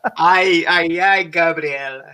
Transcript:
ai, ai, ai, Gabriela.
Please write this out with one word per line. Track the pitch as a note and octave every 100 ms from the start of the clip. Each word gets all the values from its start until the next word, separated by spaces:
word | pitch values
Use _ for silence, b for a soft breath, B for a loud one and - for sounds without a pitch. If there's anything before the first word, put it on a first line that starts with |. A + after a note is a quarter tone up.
| B3 -
ai, | E3 F#3 F#3+ E3+ -
ai, | F3 E3+ F3
ai, | F#3+ G3
Gabriela. | E3+ E3+ E3 D#3 D3+ C#3 C#3 C3+ -